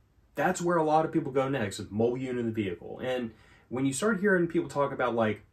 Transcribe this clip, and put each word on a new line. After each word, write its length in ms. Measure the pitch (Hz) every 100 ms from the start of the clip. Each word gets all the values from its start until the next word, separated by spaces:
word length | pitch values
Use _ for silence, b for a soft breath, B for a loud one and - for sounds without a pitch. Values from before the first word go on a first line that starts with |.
| _ _ _
that's 280 | - 156 185
where 160 | 175 175
a 40 |
lot 220 | 156 156
of 80 | 160
people 180 | 165 139
go 180 | 135 131
next, 280 | 139 101 -
is 120 | 92
mobile 260 | 101 120 127
unit 240 | 131 123
in 60 | 117
the 60 |
vehicle. 480 | 110 95 85 - -
And 280 | 127 127 117 B B B B
when 160 | 127
you 80 | 135
start 280 | 135 214 196
hearing 280 | 202 185 165
people 220 | 175 139
talk 220 | 143 139
about, 220 | 131 123
like, 300 | 117 110 104 -